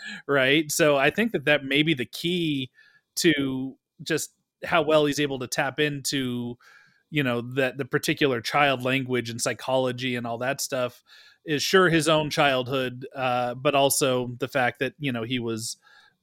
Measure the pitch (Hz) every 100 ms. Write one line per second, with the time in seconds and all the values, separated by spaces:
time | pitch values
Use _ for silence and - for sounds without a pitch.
0 | - 202 - 139 131 151 151 - 156 143
1 | 139 170 226 180 139 147 135 139 151 143
2 | 117 - 170 180 165 143 131 _ _ _
3 | _ - 170 147 139 131 135 - _ -
4 | 156 156 - _ _ _ - 175 151 156
5 | 147 139 147 135 123 - 139 123 151 143
6 | 131 139 127 123 120 123 _ - _ _
7 | _ 151 135 120 120 127 131 127 131 147
8 | - 156 143 120 - 147 143 127 127 135
9 | 127 123 117 117 131 117 - 131 127 123
10 | 131 123 117 117 123 139 - 131 123 -
11 | _ - - _ - 147 - 190 180 165
12 | 151 156 151 - 143 131 123 135 127 123
13 | 131 139 127 123 123 123 143 139 139 -
14 | 139 127 123 120 135 143 120 - 131 -
15 | 143 120 113 127 117 113 113 - _ -
16 | _ _